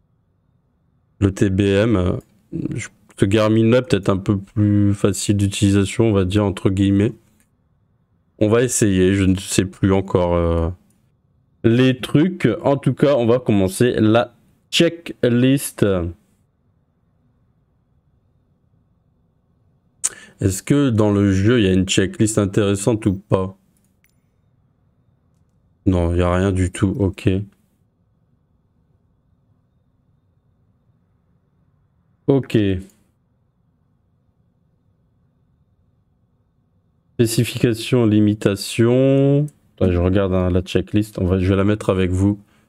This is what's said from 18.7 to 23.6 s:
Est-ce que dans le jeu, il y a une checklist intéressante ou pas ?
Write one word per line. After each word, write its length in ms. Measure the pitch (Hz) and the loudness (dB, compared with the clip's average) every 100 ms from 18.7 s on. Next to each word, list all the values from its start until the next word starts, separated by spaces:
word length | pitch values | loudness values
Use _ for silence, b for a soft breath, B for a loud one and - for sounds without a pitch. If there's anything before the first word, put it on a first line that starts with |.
| _ _ _ _ _ _ _ _ _ _ _ _ _ B B B B | _ _ _ _ _ _ _ _ _ _ _ _ _ B B B B
Est-ce 200 | 95 92 | -4 -4
que 300 | - 143 139 | -2 0 0
dans 200 | 110 107 | 2 2
le 200 | 101 101 | 2 2
jeu, 280 | 95 101 123 | 2 2 2
il 60 | 92 | 2
y 20 | |
a 60 | |
une 140 | 92 92 | 0 0
checklist 500 | - 95 - 107 110 | -2 -2 -2 -2 0
intéressante 680 | 98 113 101 101 - 110 107 | -2 0 -2 -2 -2 -2 -2
ou 60 | |
pas ? 440 | 92 - 95 95 - | -4 -2 -4 -4 -10